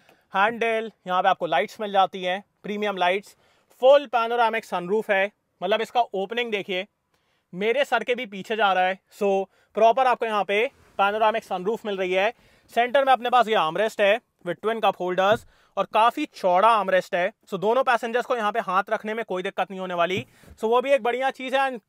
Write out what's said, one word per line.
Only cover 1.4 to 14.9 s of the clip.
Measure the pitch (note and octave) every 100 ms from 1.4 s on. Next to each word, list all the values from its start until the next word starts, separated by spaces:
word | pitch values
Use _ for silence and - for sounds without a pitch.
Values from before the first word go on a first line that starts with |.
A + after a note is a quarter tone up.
| E3+
लाइट्स | E3 G#3 -
मिल | G#3
जाती | G3 F#3 G3
हैं, | F3+ F#3+ - _
प्रीमियम | F3+ G#3 G#3 F#3+
लाइट्स, | F3+ G3 - _ _ _ _ -
फुल | C4 C#4+ C#4
पैनोरामिक | A#3+ A3+ A#3+ A3+ A3+ -
सनरूफ | F#3 F3 A3 G#3
है, | F#3+ G3+ _ _ -
मतलब | F3+ G#3+
इसका | A3 B3
ओपनिंग | A#3 F#3+ F#3+ A#3 A#3+
देखिए, | G#3 F#3 F#3 G3+ _ _ _ _ _ _
मेरे | F3 G#3+ B3 C#4
सर | C4
के | B3 B3
भी | A#3+
पीछे | G3 - G#3+
जा | G3+
रहा | F#3
है। | F#3 F#3+ _ -
So | G3+ G3 F#3+ _ _
प्रॉपर | - A3+ A#3+ B3+
आपको | - A3+
यहाँ | G#3
पे | F#3 G3+ B3+ _ _ -
पैनोरामिक | G3 G#3+ A3 A3+
सनरूफ | - F#3 F3+ A3+ G#3+
मिल | F#3+
रही | F#3
है। | F#3 G#3 - _ _ _
सेंटर | A#3 B3 C#4 C4+
में |
अपने | B3 A#3+
पास | B3 A3
ये | G#3+
आर्मरेस्ट | D#3+ E3+ G#3+ -
है | G3+ A#3 _ _ F3
with | E3
twin | G#3 A3+
cup | G3